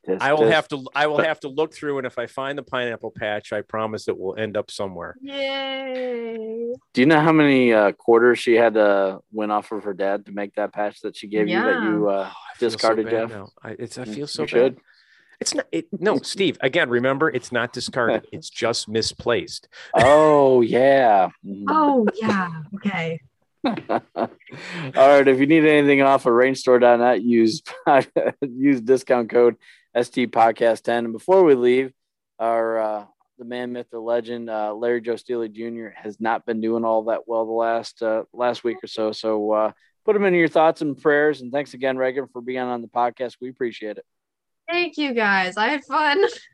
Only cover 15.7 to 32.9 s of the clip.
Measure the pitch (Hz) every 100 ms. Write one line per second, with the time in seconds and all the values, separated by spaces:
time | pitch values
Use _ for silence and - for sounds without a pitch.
15.7 | 165 165 180 185 165 - - 180 - 135
16.7 | 170 147 120 131 139 156 127 - 123 120
17.7 | 123 - 131 117 110 - 98 - - 113
18.7 | 117 - 110 107 - 120 110 80 - _
19.7 | - - - 123 151 156 147 135 127 113
20.7 | 127 135 139 120 101 90 _ 98 98 101
21.7 | 311 294 269 208 202 220 202 180 160 151
22.7 | 196 196 185 165 165 _ _ _ _ 262
23.7 | 202 - 113 _ - 226 - - 135 -
24.7 | 175 139 131 135 143 135 131 139 160 151
25.7 | 151 143 139 135 135 131 117 131 131 -
26.7 | 123 120 120 120 110 120 117 113 110 -
27.7 | - - 139 - - - - 139 123 139
28.7 | 131 113 131 - 127 110 120 120 113 _
29.7 | _ _ 117 120 - 117 120 113 110 117
30.7 | 110 - 120 117 110 - 190 170 131 123
31.7 | 127 131 _ _ _ _ - 113 117 113
32.7 | 113 110